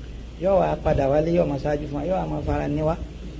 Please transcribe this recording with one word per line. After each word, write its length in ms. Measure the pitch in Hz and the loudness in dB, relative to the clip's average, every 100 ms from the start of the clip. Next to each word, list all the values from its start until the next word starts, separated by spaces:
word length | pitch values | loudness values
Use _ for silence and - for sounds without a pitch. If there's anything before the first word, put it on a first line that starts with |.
| - - - - | -12 -14 -14 -2
yóò 180 | 175 196 | 2 4
wá 160 | 160 151 | 4 2
padà 240 | 160 143 139 | 2 2 4
wálé, 200 | 147 160 170 | 4 4 4
yóò 100 | 156 | 2
máa 100 | 143 | 0
ṣáájú 280 | 139 147 147 | -2 -2 -2
fún 40 | 143 | -4
wa, 40 | 151 | -2
yóò 120 | 185 | -2
wá 40 | 160 | -2
máa 120 | 151 147 | -2 -2
fara 220 | 147 147 | 0 0
ní 140 | 147 | 0
wa." 140 | 156 175 - - - - | 0 -2 -6 -12 -14 -12